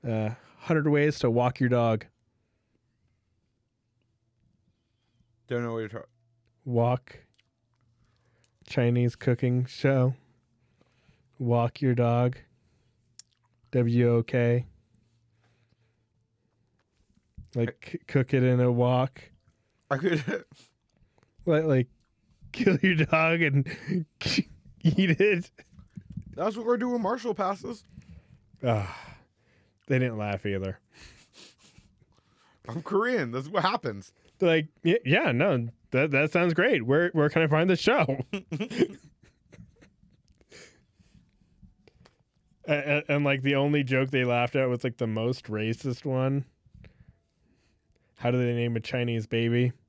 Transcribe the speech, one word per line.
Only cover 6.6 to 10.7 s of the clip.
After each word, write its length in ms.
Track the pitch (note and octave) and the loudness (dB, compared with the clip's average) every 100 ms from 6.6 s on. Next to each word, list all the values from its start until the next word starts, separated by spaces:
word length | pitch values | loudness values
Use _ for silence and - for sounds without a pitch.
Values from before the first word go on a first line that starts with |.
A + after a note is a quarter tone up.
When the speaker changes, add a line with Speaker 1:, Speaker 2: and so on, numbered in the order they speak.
Speaker 1:
Wok. 560 | - A#2+ A#2 B2+ - - _ _ _ _ _ _ _ _ _ _ _ _ _ _ - | -4 0 2 0 -4 -20 _ _ _ _ _ _ _ _ _ _ _ _ _ _ -10
Chinese 460 | - A#2+ A#2+ A#2+ - | -2 0 2 0 0
cooking 480 | - B2 B2+ B2 B2 | -2 0 0 0 -4
show. 480 | - C3+ C3+ B2+ B2+ _ _ _ _ _ | -2 0 2 2 0 _ _ _ _ _